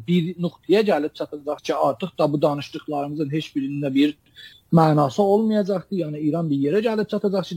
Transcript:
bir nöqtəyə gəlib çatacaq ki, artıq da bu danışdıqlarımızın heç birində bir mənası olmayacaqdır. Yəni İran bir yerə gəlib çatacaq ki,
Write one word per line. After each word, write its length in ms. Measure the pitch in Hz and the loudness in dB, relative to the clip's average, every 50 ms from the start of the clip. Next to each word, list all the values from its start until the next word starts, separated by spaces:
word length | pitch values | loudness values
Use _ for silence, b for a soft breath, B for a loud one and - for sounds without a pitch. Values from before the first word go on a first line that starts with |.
| 113 | -2
bir 280 | 170 175 180 160 180 175 | 0 0 0 0 -2 -4
nöqtəyə 480 | 175 175 175 - _ _ - 190 214 220 196 | -4 -6 -6 -6 _ _ 2 2 4 4 2
gəlib 260 | 165 147 147 156 - | 2 0 0 -4 -6
çatacaq 480 | - 151 - 151 147 139 147 147 - - | -8 -10 -10 -10 -10 -8 -8 -8 -6 -4
ki, 100 | - 151 | -4 -2
artıq 380 | 147 151 143 127 - 190 170 - - | 0 0 0 0 -2 -6 -8 -2 0
da 100 | 156 151 | 0 0
bu 100 | 147 143 | 0 2
danışdıqlarımızın 880 | 160 151 143 143 135 - - 151 - - 147 143 143 147 147 156 151 139 | 0 0 0 -2 -6 -8 -12 -14 -10 -8 -6 -6 -4 -4 -4 -6 -4 -4
heç 160 | 151 156 143 - - | -4 -6 -6 -4 -6
birində 380 | 147 135 135 143 143 147 139 135 | -6 -4 -4 -4 -4 -4 0 2
bir 200 | 139 147 151 147 _ _ B B B B B B B B - | 2 2 2 0 _ _ B B B B B B B B 2
mənası 500 | 165 165 160 156 151 151 143 131 - 208 | 4 6 6 6 4 4 2 2 2 0
olmayacaqdır. 760 | 202 196 202 220 226 220 214 214 202 185 196 175 - - 202 180 156 | 2 4 4 2 2 2 0 0 0 0 -2 -4 -4 -6 -6 -4 -4
Yəni 160 | 151 151 151 156 151 | -4 -6 -4 -2 -2
İran 220 | 151 170 165 156 | 0 0 0 0
bir 100 | 139 139 139 143 | 0 0 0 2
yerə 160 | 175 214 220 | 2 2 0
gəlib 240 | 233 220 214 202 - | 0 0 0 -2 -2
çatacaq 400 | 214 202 - 202 190 190 170 - | -2 -2 -2 0 0 -2 -4 -4
ki, 80 | 180 | -4